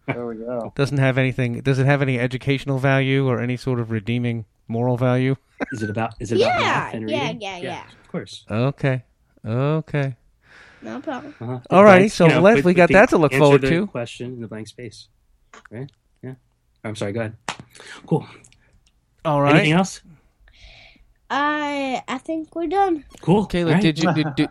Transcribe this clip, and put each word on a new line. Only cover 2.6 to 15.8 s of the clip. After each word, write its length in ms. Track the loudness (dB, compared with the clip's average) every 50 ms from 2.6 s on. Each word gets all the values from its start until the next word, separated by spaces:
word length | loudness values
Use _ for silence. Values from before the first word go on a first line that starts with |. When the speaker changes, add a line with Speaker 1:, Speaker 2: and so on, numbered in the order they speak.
| -2 -4 -4 -2
Speaker 2:
value 480 | 0 0 2 2 2 0 0 0 0
or 140 | 0 -2 -2
any 160 | -2 -4 -6
sort 220 | -4 -4 -4 -4 -2
of 120 | -2 -4
redeeming 540 | -4 -4 -4 -4 -4 -2 -2 -4 -4 -6 -8 -12 _ _ _
moral 280 | -6 -4 -2 0 0 0
value? 380 | 0 0 0 2 2 0 0 -2 -4 _ _ _
<laughs> 180 | -12 -10 -8 -8
Speaker 3:
Is 80 | -6 -6
it 60 | -4
about, 240 | -4 -4 -4 -6 -6 -8
is 120 | -6 -2
it 40 | 0 2
about 200 | 2 2 0 0
Speaker 4:
Yeah, 40 | 0
Speaker 3:
math 280 | 0 -2 -2 -4 -6 -8
and 160 | -8 -6 -6
Speaker 4:
yeah, 120 | -4 -4 -4
Speaker 3:
reading? 140 | -6 -6 -8
Speaker 4:
yeah, 160 | -10 -12 -10
yeah. 260 | -10 -10 -10 -10 -12 -14 -18 -20 _
Speaker 3:
Of 60 | _ _
course. 360 | -10 -10 -10 -12 -16 -18 -12 -8
Speaker 2:
Okay. 540 | -4 -2 -2 -2 -2 -2 -2 -2 -2 -4 -6 _ _ _ _ _ _ _ -8
Okay. 680 | -6 -4 -2 -2 -2 -2 -2 -4 -4 -4 -4 -4 -4 -6 -12 _ _ _ _ _ _ -20 -20 -20 -20 -20 _
Speaker 4:
No 200 | -16 -14 -14 -12
problem. 320 | -10 -10 -10 -10 -12 -16 -16 -12
Speaker 3:
Uh-huh. 180 | -10 -10 -10 -10 -4 2
Speaker 2:
All 120 | 6 8 10
righty, 180 | 10 10 8 8
Speaker 3:
Blank, 80 | 4 4
Speaker 2:
so 120 | 4 4
Speaker 3:
you 40 | 6 6
know, 80 | 6
Speaker 2:
let, 140 | 6 6 6
Speaker 3:
with, 80 | 6 4
Speaker 2:
we 40 | 4
Speaker 3:
with 80 | 6
Speaker 2:
got 100 | 6 6
Speaker 3:
the 60 | 6 8
Speaker 2:
that 160 | 6 6 6
to 80 | 4
look 160 | 4 2 2 4
Speaker 3:
answer 100 | 4 6
Speaker 2:
forward 180 | 6 6 4
Speaker 3:
the 80 | 2 2
Speaker 2:
to. 180 | 0 0 -2
Speaker 3:
question 460 | -4 -6 -8 -8 -10 -10 -12 -12 -10 -10
in 60 | -12
the 60 | -12
blank 200 | -12 -12 -12 -14
space. 400 | -14 -16 -16 -16 -16 -16 -20 -20 _ _ _ _ _ _ _ _ _ -20 -20 -20 -18
Right? 200 | -14 -14